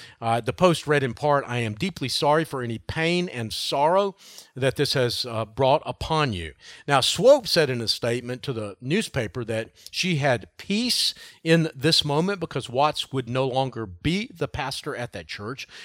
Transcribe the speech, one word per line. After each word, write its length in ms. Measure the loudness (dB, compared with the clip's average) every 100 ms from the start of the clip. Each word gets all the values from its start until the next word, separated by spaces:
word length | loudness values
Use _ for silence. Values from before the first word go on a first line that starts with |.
| -20 -6
Uh, 220 | 0 0
the 100 | 0
post 360 | 2 4 4 2
read 160 | 2
in 100 | 2
part, 320 | -2 2 2 0
"I 120 | -4
am 160 | -4 -2
deeply 340 | -4 -4 -4
sorry 340 | 0 4 2
for 200 | 2 -4
any 160 | -6 -8
pain 500 | -8 -2 0 0 -2
and 240 | -6 -8
sorrow 640 | -6 -4 2 4 4 2 -4 -20 -20 -18 -2
that 180 | -2 0
this 160 | 0
has, 340 | 2 0 0 -4
uh, 200 | -4 -6
brought 360 | 0 4 4 0
upon 480 | -8 -2 0 0
you." 200 | -2 -8 -12 -20 -14 0
Now, 140 | 2
Swope 480 | 2 4 6 6 6
said 220 | 2 2
in 100 | 0
a 80 | -2
statement 560 | -2 -2 -2 -6 -8
to 80 | -6
the 240 | -6 -8 -10
newspaper 640 | -2 -2 -2 -4 -4 -6 -4
that 240 | -4 -4 _ -12
she 280 | -4 0 2
had 320 | 2 0 -2 -18
peace 560 | -4 -2 0 0 0 -4 -16 -8
in 280 | 4 4 4
this 300 | 0 4 4
moment 380 | 4 0 0 -2
because 280 | -4 -6 -4
Watts 440 | 0 2 0 -4
would 160 | -4 -2
no 180 | -2 0
longer 380 | 0 -2 -4 -10
be 440 | -4 -2 -2 -4 -6
the 140 | -6
pastor 480 | -4 -6 -6 -8 -8
at 160 | -8
that 140 | -10 -12
church. 380 | -10 -10 -10 -14 -16